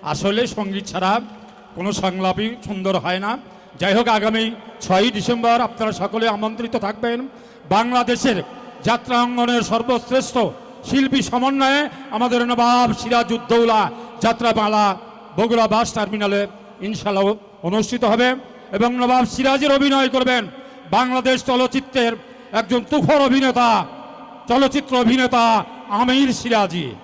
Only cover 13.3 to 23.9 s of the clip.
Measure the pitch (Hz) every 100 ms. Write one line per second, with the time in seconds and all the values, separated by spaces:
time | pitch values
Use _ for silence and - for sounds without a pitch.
13.3 | 233 233 233 233 220 185 - - - 220
14.3 | 233 233 220 208 214 208 185 - - -
15.3 | 156 226 233 220 214 233 233 208 208 202
16.3 | 202 202 - - - 190 196 202 196 196
17.3 | 208 - - 170 208 214 247 233 226 247
18.3 | 254 - - - 196 240 247 247 254 247
19.3 | - 262 269 285 277 277 269 262 254 254
20.3 | 247 196 - - - - 190 254 254 254
21.3 | 254 - 254 254 269 269 269 233 226 -
22.3 | - - 202 220 240 - 294 - 294 269
23.3 | 262 269 247 240 208 156